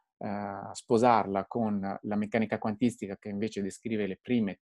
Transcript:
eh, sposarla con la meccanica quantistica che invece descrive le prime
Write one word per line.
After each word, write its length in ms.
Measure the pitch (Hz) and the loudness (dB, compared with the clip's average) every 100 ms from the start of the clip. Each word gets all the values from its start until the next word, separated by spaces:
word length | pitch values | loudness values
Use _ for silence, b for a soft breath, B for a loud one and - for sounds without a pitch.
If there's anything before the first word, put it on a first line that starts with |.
| _ - | _ -12
eh, 520 | 107 101 101 98 107 | -6 -6 -6 -8 -10
sposarla 760 | 98 - 117 123 113 95 98 95 | -10 2 4 6 6 4 0 -2
con 540 | 120 110 104 98 98 | -2 0 0 -2 -6
la 140 | 110 104 | -2 -2
meccanica 420 | 104 117 110 110 | 0 0 2 0
quantistica 600 | 113 104 123 - 98 98 | -2 0 0 0 -8 -8
che 100 | 107 | -8
invece 340 | 101 107 104 | -4 -4 -2
descrive 460 | 98 - 113 110 98 | -6 -6 -4 -2 -2
le 120 | 95 | -4
prime 400 | - 123 101 90 | 0 0 0 -4